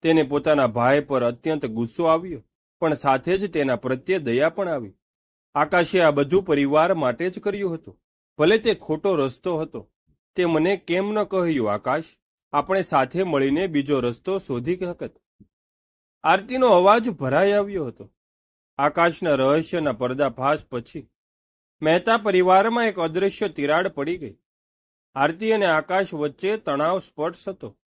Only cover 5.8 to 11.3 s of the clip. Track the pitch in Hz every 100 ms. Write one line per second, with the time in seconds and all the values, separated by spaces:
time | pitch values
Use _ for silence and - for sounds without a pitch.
5.8 | 175 185 165 143 143 180 190 147 139 151
6.8 | 165 180 135 117 180 180 208 202 196 165
7.8 | - - _ _ _ _ 156 220 226 208
8.8 | - 156 196 175 135 127 - 165 156 120
9.8 | 101 _ _ _ _ - 175 160 160 196
10.8 | - 175 196 214 202